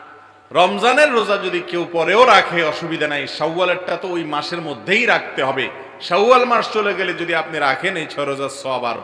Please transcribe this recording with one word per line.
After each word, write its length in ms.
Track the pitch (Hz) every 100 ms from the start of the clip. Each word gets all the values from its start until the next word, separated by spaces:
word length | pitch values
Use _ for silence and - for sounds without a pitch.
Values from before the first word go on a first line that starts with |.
| - - - - _
রমজানের 600 | 165 185 202 233 277 302
রোজা 240 | 233 196 196
যদি 240 | 180 175
কেউ 260 | - 170 160
পরেও 320 | 170 160 214
রাখে 380 | 247 196 175 170
অসুবিধা 440 | 156 - 165 160 147
নাই, 200 | 143 135
শাওয়ালেরটা 680 | - 156 170 180 175 - 170
তো 120 | 190
ওই 160 | 175
মাসের 360 | 151 147 - 175
মধ্যেই 460 | 151 123 107 214 226
রাখতে 360 | 165 - 160
হবে। 260 | 135 135 117 - - -
শাওয়াল 440 | - 175 233 254
মাস 280 | 247 226 -
চলে 220 | 214 202
গেলে 200 | 180 185
যদি 200 | 160 170
আপনি 240 | 165 160 156
রাখেন, 380 | 139 131 185 180
এই 100 | 143
ছয় 180 | 143
রোজার 240 | 143 135 135
সওয়াব 360 | - 135 123
আর 100 | 120 113